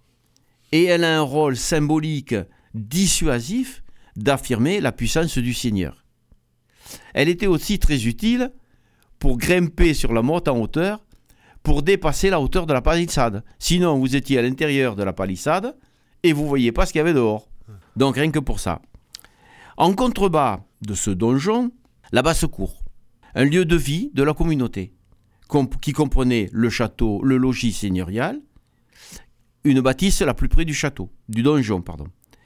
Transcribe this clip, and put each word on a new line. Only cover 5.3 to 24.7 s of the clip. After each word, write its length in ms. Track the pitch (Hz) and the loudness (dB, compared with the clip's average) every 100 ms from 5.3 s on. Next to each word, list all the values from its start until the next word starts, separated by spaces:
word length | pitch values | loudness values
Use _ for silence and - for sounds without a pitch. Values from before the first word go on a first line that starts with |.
| - | -2
du 140 | 120 | -2
Seigneur. 520 | 120 123 101 80 - _ _ _ _ _ _ _ _ - - - | -2 -2 -2 -4 -8 _ _ _ _ _ _ _ _ -20 -20 -10
Elle 160 | - 147 | -2 0
était 180 | 175 208 | 0 0
aussi 320 | 160 - 202 | 0 0 0
très 280 | - 143 110 | 2 2 -2
utile 440 | 117 220 247 254 - _ _ _ _ _ - | -2 0 0 -2 -6 _ _ _ _ _ -2
pour 180 | - 120 | 0 2
grimper 580 | - 180 170 - 170 | 2 2 2 2 2
sur 180 | 147 - | 4 2
la 100 | 117 | 2
motte 260 | 120 170 151 | 2 0 0
en 100 | 123 | -2
hauteur, 460 | 107 156 185 214 _ _ _ _ _ - | -2 -2 -2 -4 _ _ _ _ _ -6
pour 200 | - 147 | 4 4
dépasser 480 | 147 190 165 147 190 | 6 2 2 2 2
la 100 | 180 | 2
hauteur 260 | 131 185 165 | 2 0 2
de 60 | |
la 80 | 131 | 0
palissade. 640 | 123 170 170 - 117 101 - - | 2 2 0 0 0 -2 -10 -8
Sinon, 400 | - 175 175 143 | 0 2 4 2
vous 180 | 131 139 | 2 0
étiez 220 | 135 131 | 0 0
à 40 | |
l'intérieur 540 | 120 131 151 139 127 101 | 0 0 -2 0 0 -2
de 60 | |
la 100 | 98 | -4
palissade 640 | 90 98 92 143 175 233 - _ _ _ _ | -4 -6 -4 -2 -2 -4 -12 _ _ _ _
et 100 | 175 | 2
vous 160 | 147 151 | 2 0
voyiez 240 | 139 117 | 2 0
pas 140 | 113 185 | 2 0
ce 60 | |
qu'il 60 | 160 | 0
y 40 | |
avait 120 | 160 | 2
dehors. 340 | 151 113 107 - - - 101 _ - | 2 2 0 -8 -20 -20 -20 _ 0
Donc 200 | 135 123 | 0 2
rien 140 | 156 | -2
que 80 | 151 | -2
pour 200 | 131 - | -2 -4
ça. 220 | - 80 _ - _ - - _ _ - - - | -4 -6 _ -20 _ -20 -20 _ _ -20 -12 0
En 160 | 170 | 2
contrebas 680 | 196 254 - 196 156 131 95 - - | 2 0 0 0 2 0 -2 -10 -16
de 140 | 104 | -8
ce 160 | 98 - | -6 -4
donjon, 600 | 92 113 131 165 226 247 - _ _ - | 0 0 0 0 0 -2 -6 _ _ -4
la 100 | 120 | 0
basse-cour, 600 | 139 165 165 - 92 - - - - _ _ | 0 0 -2 -4 -8 -8 -14 -14 -20 _ _
un 100 | 87 | 0
lieu 220 | 139 170 170 | 2 2 2
de 100 | 170 | 2
vie 340 | 131 156 285 | 0 -4 -4
de 80 | 190 | -2
la 100 | 143 | -2
communauté, 640 | 147 170 151 117 | 0 -2 0 -2